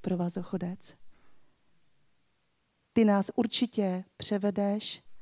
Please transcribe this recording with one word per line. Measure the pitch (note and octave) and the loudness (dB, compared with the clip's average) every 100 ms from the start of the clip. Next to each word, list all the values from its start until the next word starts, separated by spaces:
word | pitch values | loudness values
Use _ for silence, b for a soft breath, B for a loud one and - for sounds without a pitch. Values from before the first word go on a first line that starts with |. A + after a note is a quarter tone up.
provazochodec. | F#3 F3+ F3 F#3 - F#3 F3 F#3 - - - - - - - _ _ _ _ _ _ _ _ _ _ _ _ _ _ | -4 -2 -2 -4 -6 -4 -6 -8 -12 -14 -18 -20 -20 -20 -20 _ _ _ _ _ _ _ _ _ _ _ _ _ _
Ty | - | 4
nás | G#3+ G3+ F#3+ | 6 6 2
určitě | - A#3+ - A#3+ - G3 F3+ F#3 - | 0 0 0 0 0 -2 -2 -6 -8
převedeš | - G3+ G3+ G3+ G3+ G#3+ - - - - | -2 0 0 0 0 0 -4 -8 -12 -18